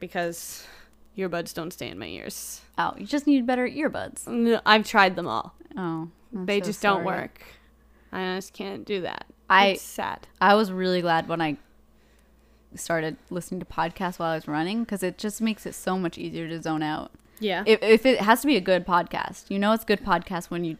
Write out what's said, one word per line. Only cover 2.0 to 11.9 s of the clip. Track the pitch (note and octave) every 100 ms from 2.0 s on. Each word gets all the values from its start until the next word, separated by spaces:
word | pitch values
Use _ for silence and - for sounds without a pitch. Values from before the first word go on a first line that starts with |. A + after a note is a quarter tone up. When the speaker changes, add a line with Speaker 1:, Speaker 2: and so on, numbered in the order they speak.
| F2+
Speaker 1:
ears. | - - - - - - -
Speaker 2:
Oh, | E3+ -
you |
just | G3+ D4 C#4+
need | C4+ A#3+
better | B3+ B3
earbuds. | - D4+ - F#2+ - -
Speaker 1:
No, | A#3 A#3 A3+
I've | - G#3+ G#3+
tried | A3 F#3+
them | F3+ E3
all. | A2 - - - -
Speaker 2:
Oh, | F3 D#3+ E3 - _
I'm | F#3+ F#3
Speaker 1:
They | G3+
Speaker 2:
so | F#3+
Speaker 1:
just | -
don't | G#3 F#3+
Speaker 2:
sorry. |
Speaker 1:
work. | F3+ F#3 - - - - _ _ _ _ _
I | F#3 F#3 F#3
just | -
can't | - G3 G3 -
do | G3
that. | E3 G1+ - _ -
Speaker 2:
I | F#3+ G3+
Speaker 1:
It's | F#3
sad. | - - - - - -
Speaker 2:
I | F#3+
was | G#3 G3
really | F#3 F#3 F3+
glad | E3+ E3 D#3+
when | E3
I | D#3 C#3 _ _ _